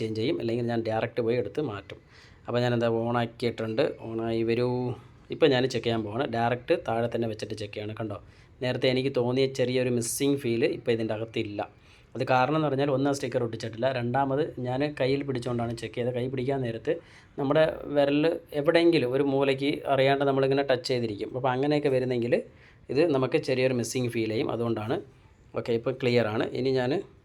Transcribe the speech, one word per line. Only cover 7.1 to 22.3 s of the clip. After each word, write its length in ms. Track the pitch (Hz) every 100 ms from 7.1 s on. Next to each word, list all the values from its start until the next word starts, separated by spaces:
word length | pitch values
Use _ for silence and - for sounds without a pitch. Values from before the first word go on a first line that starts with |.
| 117
തന്നെ 140 | 117
വെച്ചിട്ട് 220 | 107 107 107
ചെക്ക് 120 | 104 107
ചെയ്യാണ്. 200 | 104 110
കണ്ടോ, 180 | 110 101 - - - - 127
നേരത്തെ 220 | 127 131 127
എനിക്ക് 180 | 131 139
തോന്നിയ 240 | 120 127 135 135
ചെറിയൊരു 320 | 123 127 127 120
മിസ്സിങ് 380 | 120 - 139 139
ഫീൽ 200 | 120 117 143 -
ഇപ്പോൾ 120 | - 113
ഇതിൻ്റെ 180 | 110 107
അകത്തില്ല. 460 | 113 - 101 104 98 - - - - 120
അത് 80 | 127
കാരണം 260 | 127 127 156
എന്ന് 100 | 151
പറഞ്ഞാൽ 200 | 135 143 131
ഒന്ന് 120 | 139
ആ 20 | 139
സ്റ്റിക്കർ 240 | 131 127 117
ഒട്ടിച്ചിട്ടില്ല, 420 | 110 113 110 127 131
രണ്ടാമത് 420 | 120 127 135 135 170 - 123
ഞാൻ 160 | 131 151 147
കയ്യിൽ 220 | 131 139 139
പിടിച്ചുകൊണ്ടാണ് 440 | 127 123 120 117 117
ചെക്ക് 140 | 110 123
ചെയ്തത്. 160 | 120 123
കൈ 60 | 127
പിടിക്കാൻ 260 | 135 123 139 127
നേരത്ത് 280 | 113 147 170 - - - -
നമ്മുടെ 240 | 139 151 160 - - 143
വിരൽ 300 | 143 143 156 170 - 147
എവിടെയെങ്കിലും 500 | 147 170 170 160 123 131
ഒരു 80 | 143
മൂലയ്ക്ക് 400 | 135 139 135 139 147 -
അറിയാണ്ട് 300 | 135 135 139 139
നമ്മളിങ്ങനെ 340 | 135 135 135 139
ടച്ച് 160 | 123 -
ചെയ്തിരിക്കും. 380 | 127 117 101 107 127
അപ്പോൾ 120 | 131
അങ്ങനെയൊക്കെ 380 | 127 143 147 147 131
വരുന്നെങ്കിൽ 380 | 127 123 120